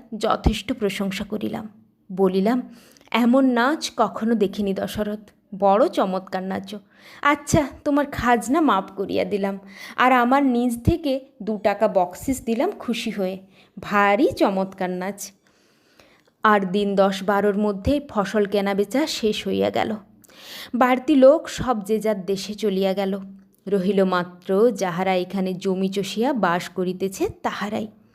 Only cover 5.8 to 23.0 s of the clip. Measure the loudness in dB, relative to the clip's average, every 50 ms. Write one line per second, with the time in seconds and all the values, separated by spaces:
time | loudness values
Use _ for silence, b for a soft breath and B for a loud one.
5.8 | 4 2 2 0 0 0 -2 -4 -6 -6 -8 -6 -6 -6 -6 -6 -8 -10 -14 -16
6.8 | B B B B B B B B B 0 0 0 0 2 2 2 2 0 -6 -6
7.8 | _ 0 0 0 0 -2 -6 -2 2 2 2 2 2 0 2 2 4 4 2 2
8.8 | 0 -4 -8 -8 -6 -2 0 -2 0 0 -2 -2 -2 -4 -4 -6 B B B B
9.8 | B B B 2 4 4 4 4 4 4 4 4 4 2 2 2 0 0 -2 0
10.8 | 0 0 0 0 -2 -4 -4 -4 -6 -12 _ _ -6 -6 -6 -2 0 -2 0 2
11.8 | 0 2 2 2 0 0 -4 -8 -4 -4 -4 -4 -2 -4 -2 0 0 -2 -2 -6
12.8 | -6 -4 -4 -4 -4 -6 -4 -4 -4 -4 -4 -8 b b b b b b b -16
13.8 | -8 -2 2 4 4 4 4 4 4 2 2 2 0 2 2 0 -4 -4 -4 -6
14.8 | -6 -6 -4 -6 -6 -8 -8 -10 -14 -16 -16 _ b b b b b b b b
15.8 | b b b b b b b b b b b _ 2 4 4 4 2 0 -2 0
16.8 | 0 0 2 4 2 2 2 -2 -2 0 0 2 2 2 0 0 0 -2 -2 -2
17.8 | -2 -2 -2 -2 -2 -4 -4 -4 -4 0 0 0 0 0 0 -2 0 0 0 -2
18.8 | -2 -2 0 -2 -2 -2 -4 -2 -2 -2 -2 -2 -4 -4 -2 0 0 0 0 0
19.8 | -2 -2 -4 -8 -10 _ _ _ B B B B B B B B B B B 2
20.8 | 4 4 4 0 2 2 6 8 8 8 8 6 2 -6 -8 -4 -2 -2 -2 -2
21.8 | 0 -2 -2 0 0 -2 -2 -2 -2 -4 -4 -4 -6 -10 -8 -4 -2 -2 0 0
22.8 | 0 0 0 -2